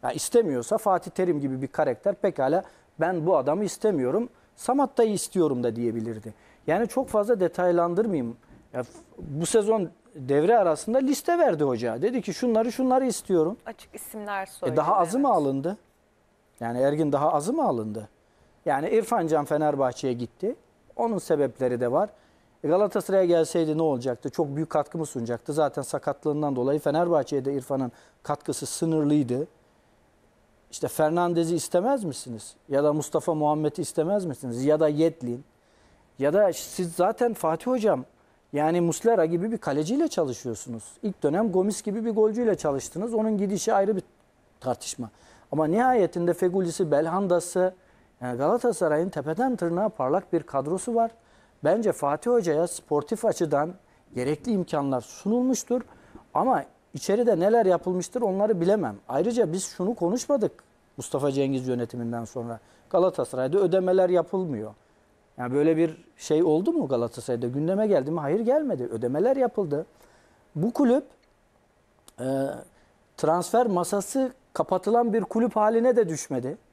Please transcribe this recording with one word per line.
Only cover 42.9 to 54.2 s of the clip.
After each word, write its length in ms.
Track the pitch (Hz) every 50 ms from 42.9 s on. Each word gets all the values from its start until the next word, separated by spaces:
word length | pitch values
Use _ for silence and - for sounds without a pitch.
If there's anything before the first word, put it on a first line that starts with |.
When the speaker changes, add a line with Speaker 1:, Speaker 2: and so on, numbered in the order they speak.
| - 160 196 240 226
Speaker 1:
Onun 240 | 220 220 220 214 202
gidişi 360 | 202 196 202 180 - - 220
ayrı 220 | 202 196 196 214
bir 80 | 190 - _ _ _ _ _ _ _ _ _ _ _
tartışma. 500 | - 131 123 - - - - - 123 107 _ _ - - - - _ _
Ama 160 | - 151 156 151
nihayetinde 680 | 165 214 247 254 254 240 190 165 - 175 170 175 170
Fegülisi, 580 | 170 - 180 175 196 185 170 165 - 190 160
Belhanda'sı, 840 | 147 139 160 165 165 190 202 185 175 170 160 - - 190 180 185 185 _ _ _ _ _ _ _ _ _
yani 160 | 123 123 123 120
Galatasaray'ın 720 | 139 156 208 240 240 240 214 - 185 160 151 151 170 196
tepeden 460 | - 156 131 147 160 170 247 269 254
tırnağa 340 | - 175 170 170 175 208 214
parlak 440 | - - 135 127 147 190 - - -
bir 100 | 170 -
kadrosu 520 | - - 139 135 147 170 185 - - 233
var. 160 | 226 226 226 - _ _ _ _ _ _ _ _ _ -
Bence 280 | 147 175 220 233 208
Fatih 400 | - - - 139 143 156 - 240
Hoca'ya 360 | 240 240 196 170 151 151 170 170
sportif 580 | - - - _ 151 147 147 - 233 208 -
açıdan 480 | 226 - - 180 156 143 139 147 165 185 - _ _ _ _ _ _ -
gerekli 360 | 123